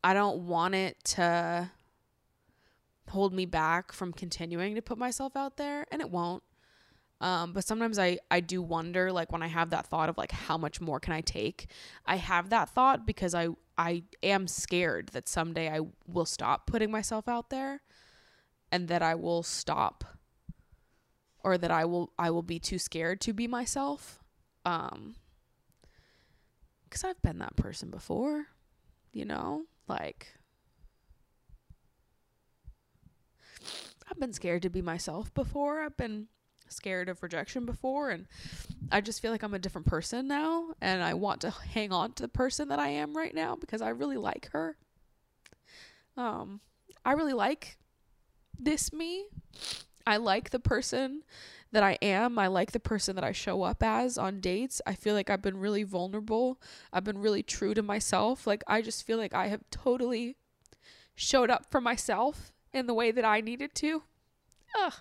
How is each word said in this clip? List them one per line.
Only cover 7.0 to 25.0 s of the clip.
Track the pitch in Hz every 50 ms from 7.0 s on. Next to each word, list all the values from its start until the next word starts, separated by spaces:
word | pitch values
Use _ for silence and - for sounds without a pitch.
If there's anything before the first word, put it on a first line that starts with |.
| _ _ _ _
Um, | - 180 185 165 170 175 175
but | 196 185
sometimes | - 220 220 233 226 220 208
I, | 190 180 180 175 - _
I | - 180
do | 175 165 180 185 175
wonder, | 165 165 160 160 170 175 185 185 185
like, | 185 180 165 165
when | 170 165 165
I | 165
have | 160 165 165 165
that | 170 - -
thought | - - 160 156 160
of, | 165 -
like, | 80 -
how | - - - - 156 165
much | 160 147 - -
more | 175 160 147 135
can | - - 165
I | 156
take? | 160 - - - 104 107 - - - - - - - - - - _
I | - 175
have | 190 170 - 190 175 175 190
that | 226 226 151 -
thought | - 254 254 262 269 - 226
because | 220 202 - 196 180 165
I, | 170 170 170 165 - _ _ _ -
I | 170 170 170 175 170 - - - -
am | 185 196 196 190 170
scared | - - - - 185 175 180 165 117 85 - -
that | - 127 - -
someday | - 180 165 165 165 165 165 156
I | 156 156 160 - - _ - -
will | 170 175 165
stop | - - - - - - - -
putting | - - 226 220 214
myself | 220 214 214 - 233 220 220 -
out | 240 233 233 _
there | - 262 269 269 277 285 _ _ _ - - - - - _ _ _ _ _ _ _ _ _ _
and | - 180 180 165
that | 175 175 165
I | 165 165
will | 165 170 170 170 170 170
stop, | - - - - - 147 139 - 90 - _ - - - - _ _ _ _ _ - - _ _ _ - _ _ _ _ _ _ _ _ _ _ _ _ _ -
or | 190 185 180
that | 175 170
I | 170 160 160
will, | 170 175 175 175 - _ -
I | 175 170
will | 165 170
be | 170 175 175 165
too | - - 196 180
scared | - - - 165 160 170 185 196
to | - - 220
be | 196 233 233
myself. | 247 240 247 233 - 285 277 277 285 285 - - - - - _ _ _ _ _ _ _ _
Um, | 180 170 165 - - - -